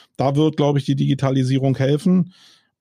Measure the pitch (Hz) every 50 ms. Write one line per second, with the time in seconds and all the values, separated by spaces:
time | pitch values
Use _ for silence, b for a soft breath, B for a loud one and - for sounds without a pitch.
0 | b b b - 123 135 139 143 156 156 147 - 151 143 147 143 - - 139 135
1 | 143 147 139 135 143 135 135 135 127 127 135 135 131 135 131 - 135 135 147 147
2 | - 180 180 185 170 180 b b b b b b b b b _